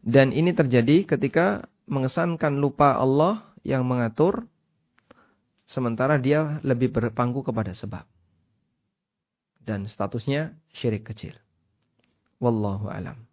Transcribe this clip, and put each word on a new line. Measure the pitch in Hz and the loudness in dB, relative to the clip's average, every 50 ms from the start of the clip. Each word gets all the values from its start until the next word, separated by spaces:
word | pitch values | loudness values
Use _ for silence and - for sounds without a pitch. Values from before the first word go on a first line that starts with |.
Dan | - 107 120 135 135 135 - | -4 4 6 6 6 6 4
ini | - 160 175 175 | 0 0 0 2
terjadi | - 151 131 117 123 117 117 147 170 196 - | 2 2 4 4 2 4 6 4 4 4 2
ketika | - 131 - 139 - 156 170 190 208 196 - - _ _ _ - | -2 -2 -2 0 2 2 2 2 0 -2 -8 -14 _ _ _ -6
mengesankan | 139 135 131 131 - - 170 175 170 160 - 151 143 139 | -4 -2 -2 -2 -2 -2 -2 -2 -2 -2 -2 -2 0 2
lupa | 143 143 135 - 147 143 131 | 0 -2 2 4 4 4 4
Allah | - 127 131 131 143 156 175 214 214 - - _ - _ | 4 2 2 4 4 4 2 2 -2 -6 -16 _ -16 _
yang | - 139 131 127 | -2 -2 0 0
mengatur, | 127 127 123 120 113 113 - 147 175 196 - - - _ _ _ _ _ _ _ _ _ _ _ _ - _ _ _ _ _ _ _ _ _ _ _ | 0 0 0 0 -2 0 2 2 2 2 -2 -6 -10 _ _ _ _ _ _ _ _ _ _ _ _ -20 _ _ _ _ _ _ _ _ _ _ _
sementara | - - 131 120 113 110 127 135 151 | -8 -4 -2 -2 -2 0 0 2 2
dia | 143 123 135 147 151 156 151 151 156 - | 2 2 2 2 2 0 -2 -4 -6 -2
lebih | 135 131 120 123 127 123 | -2 0 0 0 0 0
berpangku | 123 110 120 110 - 123 123 120 135 131 | 0 -2 -2 -2 -2 -2 -2 -2 -4 -4
kepada | - 120 113 110 104 92 | -4 -4 -4 -4 -4 -6
sebab. | - - 104 - - - _ _ _ _ _ _ _ _ _ _ _ _ _ _ _ _ _ _ _ _ _ _ _ _ _ _ _ _ _ _ _ | -10 -12 -12 -12 -12 -16 _ _ _ _ _ _ _ _ _ _ _ _ _ _ _ _ _ _ _ _ _ _ _ _ _ _ _ _ _ _ _
Dan | _ - 110 101 98 | _ -8 -6 -6 -6
statusnya | 107 - _ 101 101 - 120 110 - 139 143 156 165 - - _ _ _ | -10 -8 _ -8 -6 -6 -6 -4 -2 -2 -2 -4 -6 -10 -18 _ _ _
syirik | - - 123 107 101 110 | -4 -2 -2 -2 -2 -6
kecil. | - 110 - - - - - _ _ _ _ _ _ _ _ _ _ _ _ _ _ _ _ _ _ _ _ | -10 -14 -12 -12 -16 -16 -18 _ _ _ _ _ _ _ _ _ _ _ _ _ _ _ _ _ _ _ _
Wallahu | - 123 117 110 104 101 98 98 104 - | -2 0 0 0 0 -2 -4 -4 -6 -8
alam. | - 104 92 - - - 113 _ | -8 -8 -10 -10 -12 -16 -20 _